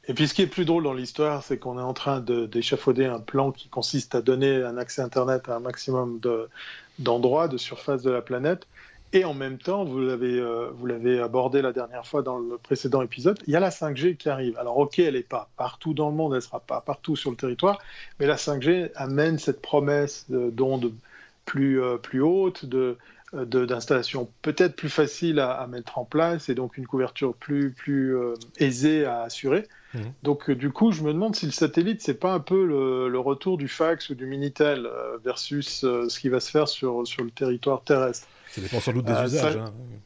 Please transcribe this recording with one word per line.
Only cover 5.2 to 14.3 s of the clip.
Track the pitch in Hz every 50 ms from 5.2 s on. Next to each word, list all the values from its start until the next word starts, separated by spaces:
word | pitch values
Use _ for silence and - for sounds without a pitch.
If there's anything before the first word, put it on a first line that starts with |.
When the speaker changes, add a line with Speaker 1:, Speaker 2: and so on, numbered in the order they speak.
| 123 131 131 127 - -
Speaker 1:
à | 120
un | 117
maximum | 120 127 120 - - - 131 127 127 123 117 113
de, | 113 123 117 113 113 113 _ - - - - - - - _ -
d'endroits, | 135 127 117 120 123 127 131 156 165
de | 165 139 120
surface | - - 123 - - - 143 131
de | 120 131
la | 127 123
planète. | 117 - 127 123 131 156 185 190 - _ _ - - - - - - _
Et | - 190 185
en | 170 147
même | 135 135 135 131 127
temps, | - - 185 202 196
vous | 156 127 131
l'avez, | 131 131 131 120 123 123 123 123
euh, | 123 117 117 117 120 123 127
vous | 120 120
l'avez | 123 120 117 113 123 127 123
abordé | 120 113 110 127 127 135 131 139
la | 135 131 120
dernière | 127 123 117 123 123 120
fois | - - 147
dans | 135 131 127 123
le | 120 117 120
précédent | 120 _ - 139 131 - 135 123 135
épisode, | 127 117 - - 123 180 208 - -
il | -
y | 143
a | 165
la | 190 185
cinq | 170 - 165 151 143 127
G | 151 180 175
qui | - - 151